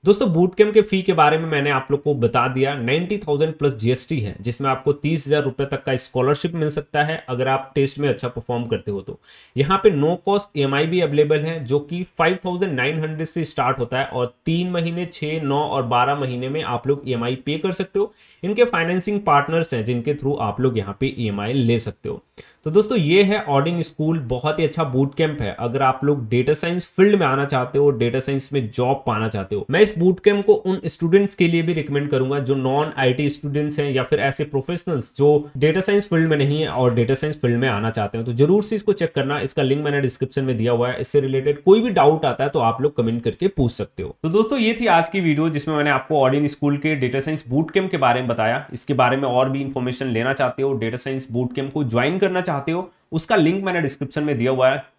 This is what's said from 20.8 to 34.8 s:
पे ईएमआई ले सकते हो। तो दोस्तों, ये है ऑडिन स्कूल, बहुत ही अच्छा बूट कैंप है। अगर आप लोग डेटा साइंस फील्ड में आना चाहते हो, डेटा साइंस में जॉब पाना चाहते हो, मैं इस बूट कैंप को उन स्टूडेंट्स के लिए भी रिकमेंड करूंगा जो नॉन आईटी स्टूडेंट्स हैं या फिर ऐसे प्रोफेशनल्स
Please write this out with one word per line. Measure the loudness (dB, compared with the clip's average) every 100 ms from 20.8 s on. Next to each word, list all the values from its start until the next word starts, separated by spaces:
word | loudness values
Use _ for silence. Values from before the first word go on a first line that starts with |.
| -6 -4
पे | -4 -2
ईएमआई | -4 -4 -2
ले | 0 2 0
सकते | -2 -10 -10
हो। | -10 _ -20 -20 _ 2
तो |
दोस्तों, | 2 2 0
ये | 4 4
है | 4 0
ऑडिन | 2 2 2 -2
स्कूल, | -6 -4 -2 -2
बहुत | -2 -2 -2 0
ही |
अच्छा | -2 -2
बूट | -2 0 0
कैंप | 0 -2 0
है। | -6 -4
अगर | -4 2
आप | 2 2
लोग | 0 0 0
डेटा | 0 2
साइंस | 0 0 -4 -4 4
फील्ड | 4 6
में | 2
आना | 0
चाहते | 0 -2 0 2
हो, | 2
डेटा | 4 0 0
साइंस | -2 -4 -2
में | -4 -4
जॉब | -2 0 0 0
पाना | -2 -2
चाहते | -4 -4 -6
हो, | -2
मैं | 4
इस | 4 4
बूट | 0 2
कैंप | 0 2 2
को |
उन | 2 2 -4 -6
स्टूडेंट्स | -4 2 2 2
के | 0 2
लिए | 2
भी | 0
रिकमेंड | -4 -2 -4 0
करूंगा | 0 0 -2
जो | -2
नॉन | 0 0 0 -2 0
आईटी | 0 2 -2
स्टूडेंट्स | -4 -4 -2 -2 -2
हैं | -2
या | -2
फिर | 0 0
ऐसे | 0 -2
प्रोफेशनल्स | -4 -4 -4 -6